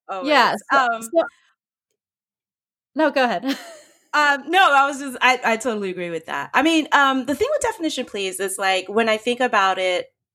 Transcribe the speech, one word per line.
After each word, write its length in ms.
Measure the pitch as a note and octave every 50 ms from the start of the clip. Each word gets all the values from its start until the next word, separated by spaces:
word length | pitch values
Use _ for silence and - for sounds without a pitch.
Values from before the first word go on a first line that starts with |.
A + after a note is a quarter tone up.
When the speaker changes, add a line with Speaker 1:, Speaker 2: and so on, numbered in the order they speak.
| _ -
Speaker 1:
Always. 200 | F#3+ F#3+ F#3 D4
Speaker 2:
Yeah. 240 | D4+ C4+ A3+ F#3+ D3 G#3+ - -
So, 60 | C4+ C#4
Speaker 1:
Um, 240 | B3+ A#3+ A#3 A3+
Speaker 2:
so, 200 | A3+ A3+ C#4 E4 D#4 - - _ _ _ _ _ _ _ _ _ _ _ _ _ _ _ _ _ _ _ _ _ _ _ _ _ _ _ _ _ _ _ -
no, 160 | C4+ D#4 C#4+
go 140 | C4+ C#4 B3+
ahead. 200 | A#3+ G3+ F3 A3
<laughs> 240 | C4+ C#4 - - E5+ E5 D5+ - _ _ _ _ _ -
Speaker 1:
Um, 280 | D4 D4 C#4+ C#4+ C#4 A#3+ D4+
no, 120 | E4+ F#4+ F#4+ D#4+
I 140 | C#4+ C4+ C#4
was 140 | C#4 D4 C4
just, 160 | C#4+ C#4 B3 -
I, 200 | - B3+ B3+ B3 -
I 120 | A3+ A3+
totally 340 | G#3+ A3 C4 A3 G#3 G3+ F#3+
agree 200 | F3+ F3 F3 E3+
with 160 | E3+ D#3+ D#3+
that. 240 | - C#3+ C#3+ C#3 - -
I 80 | B3
mean, 240 | C#4 E4 E4 D#4 C#4+ -
um, 340 | - C#4+ C#4 C4+ C4 C4 A#3+
the 80 | B3 C#4+
thing 140 | - G#4+ C5+
with 120 | D#5 C#5
Definition 440 | - A#4 A4 - E4 D#4 - C4 A#3+
Please 320 | - - G3+ G3 F#3 F#3 -
is, 200 | G3 F#3+ F#3+ G#3
like, 280 | G3 F#3+ F#3+ F#3 F#3 -
when 200 | G3+ A3 A3+ A3
I 80 | A3
think 240 | A3 - A#3+ A#3+ A#3+
about 360 | B3+ B3 A#3 G#3 F#3+ F#3+ F#3
it, 380 | F#3 F#3 F#3 F3+ F3 - - _ _ _ _ _